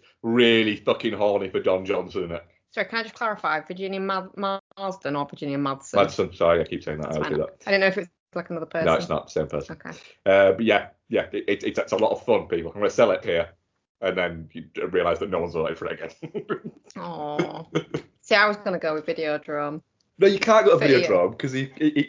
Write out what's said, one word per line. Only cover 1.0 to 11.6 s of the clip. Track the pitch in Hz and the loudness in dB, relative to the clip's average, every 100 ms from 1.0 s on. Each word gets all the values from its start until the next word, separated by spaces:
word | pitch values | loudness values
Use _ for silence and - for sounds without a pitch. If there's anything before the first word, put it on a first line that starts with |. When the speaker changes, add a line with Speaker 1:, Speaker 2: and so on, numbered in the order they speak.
| 120 | -2
Speaker 1:
horny | 101 104 101 95 | 0 2 2 0
for | 101 | -2
Don | 98 92 | 0 0
Johnson | 95 92 90 101 87 | 0 -4 -4 -6 -6
in | |
it. | 80 - _ _ | -8 -12 _ _
Speaker 2:
Sorry, | - 196 | -8 -6
can | 233 | -6
I | |
just | 220 - | -8 -6
clarify? | 226 208 170 151 | -6 -4 -4 -4
Virginia | - 180 190 196 | -6 -10 -8 -6
Ma-, | 196 190 190 - 196 196 - - | -4 -6 -8 -8 -6 -6 -10 -10
Marsden | 196 185 139 143 | -10 -8 -6 -6
or | 143 | -6
Virginia | - 143 139 | -8 -6 -4
Madsen? | 143 135 - - | -4 -6 -2 2
Speaker 1:
Madsen, | 98 - 92 87 | 2 0 -4 0
sorry, | 85 85 | 2 4
I | 78 | 0
keep | 87 | -6
saying | - 76 | -8 -8
that. | 76 | -6
Speaker 2:
That's | - | -4
Speaker 1:
I | |
always | - | -4
Speaker 2:
fine. | - | -4
Speaker 1:
do | - | -6
that. | - - | -8 -2
Speaker 2:
I | |
didn't | 196 | 2
know | 190 | 2
if | 190 | 0
it's, | 175 _ _ | -6 _ _
like, | 180 170 | -12 -8
another | 170 156 | -8 -6
person. | 165 160 | -2 2
Speaker 1:
No, | |
it's | 80 170 | 2 0
not | 76 - | -4 -4
the | |
same | - 73 | -4 -4
person. | 76 69 82 - | -6 -8 -12 -16
Speaker 2:
Okay. | 78 - _ - | -16 -20 _ 4
Speaker 1:
Uh, | 98 98 | 6 6
but | 95 | 4
yeah, | 113 101 - _ _ | 4 2 0 _ _
yeah, | 107 - | -4 -2
it, | 104 - | -4 -4
it, | 101 | -4